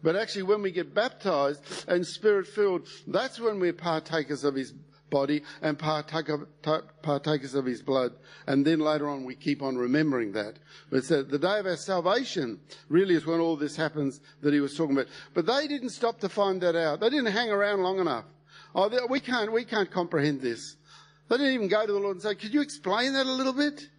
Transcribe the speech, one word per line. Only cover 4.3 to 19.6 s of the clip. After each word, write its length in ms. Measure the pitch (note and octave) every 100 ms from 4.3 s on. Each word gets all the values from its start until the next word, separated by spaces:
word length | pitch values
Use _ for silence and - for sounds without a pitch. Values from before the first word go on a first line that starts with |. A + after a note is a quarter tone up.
| C#3+
of 100 | C#3
his 180 | C3+ C3 - - _ _
body 320 | C#3+ C#3 D3 D3 -
and 160 | D#3+ D3
partake 500 | D#3 D#3 D3 D#3+ D3+
of, 180 | D3+ - _
ta-, 220 | - D#3 - -
partakers 520 | D#3 C#3 D3+ D3+ C3
of 100 | C#3
his 160 | B2+ A#2
blood. 320 | B2 C3+ B2 - - - -
And 180 | C#3
then 140 | C#3+ D#3+
later 300 | D3+ D3+ D3
on, 160 | C#3
we 100 | B2+
keep 280 | B2+ - C#3+
on 140 | C#3 B2+
remembering 560 | B2 C#3+ D#3 C3 A2
that. 260 | G2+ G#2 - - - -
But 80 | C3
it's 100 | B2+
the, 140 | D#3
the 160 | C3+ C#3+
day 200 | E3+ G#3+
of 60 | F#3+
our 120 | E3+
salvation 840 | - F#3 E3+ A#3 C4 F#3 B2+ G#2 - - -
really 240 | D#3 F#3+
is 100 | E3+
when 160 | D#3 E3
all 160 | E3 D#3
this 180 | C#3+
happens 460 | D3+ D#3 D3+ C#3 B2+ - -
that 100 | D3
he 80 | D3
was 160 | C#3+ D3
talking 180 | D#3+
about. 140 | C3+ B2+ - -
But 140 | - E3
they 200 | C4 D4+
didn't 240 | C#4+ A#3+
stop 300 | - A#3 A3+
to 80 | G3
find 320 | - G3 F#3+
that 160 | F3 E3
out. 240 | D#3+ D3
They 80 | A3
didn't 240 | C#4+ A#3
hang 160 | G3+ A#3
around 340 | G3+ G3+ G3+
long 180 | F#3 F#3+
enough. 260 | E3+ A#2+ - - _ - -
"Oh, 160 | - G3
th-, 180 | B3 B3
we 100 | C4
can't, 320 | - B3 G#3+
we 140 | A3+